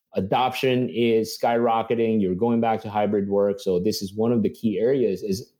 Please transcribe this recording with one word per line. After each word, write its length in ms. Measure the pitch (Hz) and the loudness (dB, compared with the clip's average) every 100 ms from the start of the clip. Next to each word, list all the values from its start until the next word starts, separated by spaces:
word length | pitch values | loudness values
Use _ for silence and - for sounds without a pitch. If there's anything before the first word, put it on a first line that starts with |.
| _ | _
adoption 720 | 101 95 127 127 - 131 127 123 | -6 -2 0 0 0 0 0 0
is 480 | 113 117 113 107 - | 0 2 2 0 -2
skyrocketing. 840 | 120 117 117 113 110 117 113 110 | 0 2 2 0 0 0 2 2
You're 120 | 92 | 0
going 280 | 90 117 117 | 0 0 2
back 180 | 117 110 | 0 -2
to 80 | 110 | -2
hybrid 400 | 104 104 104 98 | -2 0 0 0
work. 320 | 101 101 98 | 2 2 0
So 180 | 98 90 | -2 0
this 220 | 104 104 | 0 -2
is 140 | 95 | -6
one 180 | 104 117 | -2 0
of 100 | 120 | 2
the 60 | 107 | 0
key 300 | - 113 98 | -2 -2 0
areas 440 | 117 139 110 92 | 0 2 0 -2
is 300 | - 98 - | -4 -6 -6